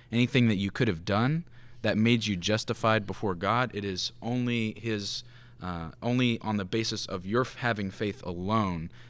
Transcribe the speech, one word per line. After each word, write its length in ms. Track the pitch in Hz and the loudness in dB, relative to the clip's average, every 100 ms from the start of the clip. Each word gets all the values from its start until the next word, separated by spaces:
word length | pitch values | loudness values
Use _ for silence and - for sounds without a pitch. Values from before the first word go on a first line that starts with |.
| - | -4
anything 340 | 117 120 131 117 | 0 4 6 4
that 120 | 98 | 4
you 120 | 98 | 0
could 160 | - 120 | 2 0
have 180 | 82 | 0
done 380 | 90 101 123 160 - - - - | 2 2 2 0 -4 -14 -18 -2
that 160 | 110 101 | 0 4
made 260 | 113 120 | 4 4
you 120 | 107 92 | 2 0
justified 680 | 98 110 - 113 113 110 | 2 0 0 0 4 4
before 300 | 101 95 107 | 2 -4 -2
God. 380 | 87 98 117 123 | 0 0 2 0
It 100 | 104 | -2
is 280 | 101 90 - - | -4 -4 -6 -6
only 540 | 113 123 120 120 110 - | -4 0 0 0 0 -2
his, 440 | 113 107 98 - - - - - | -4 -2 -2 -8 -10 -20 -20 -10
uh, 300 | 90 87 82 - | -6 -6 -6 -6
only 380 | 120 123 123 113 | 0 2 2 2
on 180 | 107 104 | -2 -2
the 80 | |
basis 400 | 92 113 113 107 - | 0 0 0 -4 -4
of 200 | 95 92 | -6 0
your 160 | 117 | 0
f-, 140 | 123 - | 0 -2
having 340 | 120 104 98 | -2 0 -4
faith 320 | - 107 92 | -2 -4 -4
alone 640 | - 87 92 110 101 85 85 - - | -8 -4 0 2 2 -2 -6 -12 -18